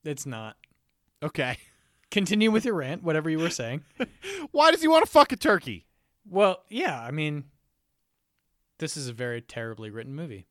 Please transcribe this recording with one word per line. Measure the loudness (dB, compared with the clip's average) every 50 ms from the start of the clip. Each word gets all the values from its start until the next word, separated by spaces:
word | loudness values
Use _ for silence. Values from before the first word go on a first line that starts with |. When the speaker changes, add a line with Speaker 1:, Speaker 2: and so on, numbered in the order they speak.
| _
Speaker 1:
It's | -10 -10 -8 -10
not. | -10 -10 -10 -12 -14 -16 _ _ _ _ _ _ _ _ _ _ _ _ _
Speaker 2:
Okay. | -10 -6 -4 -4 -4 -4 -4 -8 -12 _ _ _ _ _ _ _ _ _
Speaker 1:
Continue | -2 0 0 2 2 4 4 4
with | 4 2 0
your | 0 -2
rant, | -2 -4 -4 -8 -4 -2
whatever | 0 0 0 0 0
you | -2
were | 0 -2 -2
saying. | -4 -4 -6 -6 -8 -8 -10 _ _ -8
Speaker 2:
<laughs> | -8 -8 -8 _ -12 -12 -10 -10 -10 -2
Why | 2 6 6 6
does | 6 4
he | 4
wanna | 6 6 6 6
fuck | 6 8 6 6 6
a | 2
turkey? | -2 2 2 2 2 0 -8 -12 -12 _ _ _ _ _ _ _ _ _
Speaker 1:
Well, | -4 2 4 4 4 4 -2 _ _
yeah, | -6 -4 -4 -2 -4 -6
I | -8 -8
mean, | -4 -4 -4 -4 -4 -6 -10 _ _ _ _ _ _ _ _ _ _ _ _ _ _ _ _ _ _ _ _ _ _ _ _ _ _ _
this | -8 -8 -6
is | -8 -8 -10
a | -8
very | -6 -6 -6 -6 -8
terribly | -10 -12 -10 -10 -8 -8 -10 -12 -14 -12
written | -12 -12 -12 -12 -10
movie. | -12 -10 -12 -12 -16 -18 _